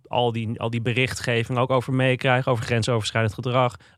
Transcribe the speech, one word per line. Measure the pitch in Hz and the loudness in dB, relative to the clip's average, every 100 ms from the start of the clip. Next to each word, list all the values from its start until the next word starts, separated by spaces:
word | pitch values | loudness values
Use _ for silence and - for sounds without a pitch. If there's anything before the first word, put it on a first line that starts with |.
| - | -4
al | 113 120 | 0 0
die, | 117 110 117 | 0 -6 -4
al | 117 | -4
die | 117 | -2
berichtgeving | 117 117 127 - - 117 113 127 | -2 0 0 -2 -2 -2 0 0
ook | 131 | 2
over | 131 117 | 0 0
meekrijgen, | 131 131 127 135 127 135 | 2 2 2 2 2 2
over | 120 120 | -2 0
grensoverschrijdend | 120 110 117 101 117 110 | 0 2 0 0 0 -2
gedrag, | - 123 127 123 - - | -2 -2 2 2 -2 -16